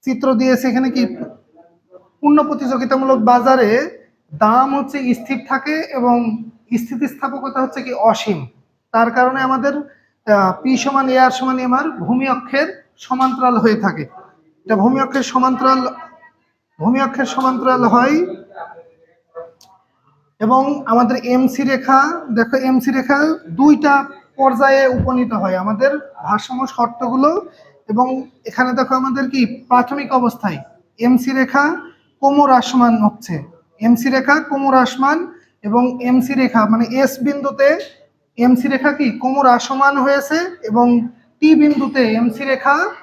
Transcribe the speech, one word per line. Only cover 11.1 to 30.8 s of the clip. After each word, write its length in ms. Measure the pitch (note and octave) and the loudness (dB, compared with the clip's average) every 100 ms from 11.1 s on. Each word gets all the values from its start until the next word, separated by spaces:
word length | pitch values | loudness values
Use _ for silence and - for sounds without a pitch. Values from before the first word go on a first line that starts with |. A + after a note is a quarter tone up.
| B3+ B3+ | 4 2
সমান 280 | B3+ C4 B3+ | 2 -4 -4
এমআর 400 | B3+ B3+ D4+ A#3+ | -2 -2 -2 -6
ভূমি 300 | E3+ B3 C4 | -2 -2 0
অক্ষের 560 | B3+ - C4+ D#4+ - _ _ | -4 -4 -4 -4 -6 _ _
সমান্তরাল 600 | - B3+ C4 B3 B3+ A#3 | -8 -2 -2 0 0 2
হয়ে 220 | A3 G#3+ | 2 2
থাকে। 220 | G3 D#3 C#3+ - - _ _ _ - | -2 -4 -10 -14 -20 _ _ _ -4
এটা 100 | G#3+ | 0
ভূমি 240 | G#3 C4+ | 2 0
অক্ষের 220 | C4 C4+ | -2 -4
সমান্তরাল, 680 | B3+ B3+ C4 B3+ B3+ C4 B3+ - - - - _ _ _ _ _ | -4 -2 0 0 2 0 -2 -10 -20 -20 -20 _ _ _ _ _
ভূমি 220 | E3 C4 | -2 0
অক্ষের 260 | C4+ - C4 | -2 -2 -4
সমান্তরাল 580 | - C4 B3+ B3+ B3+ | -2 -2 0 0 2
হয়। 420 | A#3+ A#3+ C4 D4+ F#4 - - - - - - _ _ _ _ - - _ _ _ _ _ _ _ _ _ | 4 4 2 2 -2 -6 -16 -20 -20 -20 -20 _ _ _ _ -20 -20 _ _ _ _ _ _ _ _ _
এবং 440 | G#3+ B3+ C#4 D4 - | 2 2 2 -4 0
আমাদের 400 | A#3 A#3+ B3 A#3+ | 2 2 0 0
এমসি 380 | B3+ C4 - | 0 0 0
রেখা, 560 | C4+ C4 - C4+ C#4+ E4+ D4+ | -2 -2 2 2 2 -2 -4
দেখো 260 | A#3 A#3 C4 | -2 0 0
এমসি 340 | C4 C4 - | 0 0 0
রেখা 440 | C4 B3 C#4+ D4+ D#4+ - E3 | -2 0 0 2 -2 -8 0
দুইটা 500 | C#4+ D4 D4+ C#4+ C4+ - _ - | 4 4 4 2 0 -12 _ 0
পর্যায়ে 520 | C4+ A#3 C#4 C4+ C4+ | 0 4 4 4 2
উপনীত 440 | B3+ - B3+ B3 | 2 0 0 -2
হয়, 240 | A3 F#3+ F#3 | -2 -2 -2
আমাদের 440 | G3 G#3 C4+ D4 - - | -2 0 0 -2 -10 -14
ভারসাম্য 420 | - G#3 - B3+ C4 | -4 -4 -4 -8 -8
শর্তগুলো। 800 | - A#3+ A#3 B3 C4 C#4+ F4 - - - _ _ | -4 -4 -4 -6 0 0 0 -8 -20 -20 _ _
এবং 360 | A3 B3+ C4 C4+ _ | -2 0 -2 -10 _
এখানে 280 | - - B3+ | -14 -4 -2
দেখো 220 | B3 B3+ | -2 -2
আমাদের 360 | C4 C4 B3+ C4 | -2 -2 -2 -4
কি 160 | C4+ A#3 - - | 0 -2 -2 0
প্রাথমিক 440 | B3 A#3+ C#4+ B3+ | 0 0 -6 -2
অবস্থায় 500 | C4 A#3+ - G3+ D3+ - _ | 0 -2 -4 -8 -8 -14 _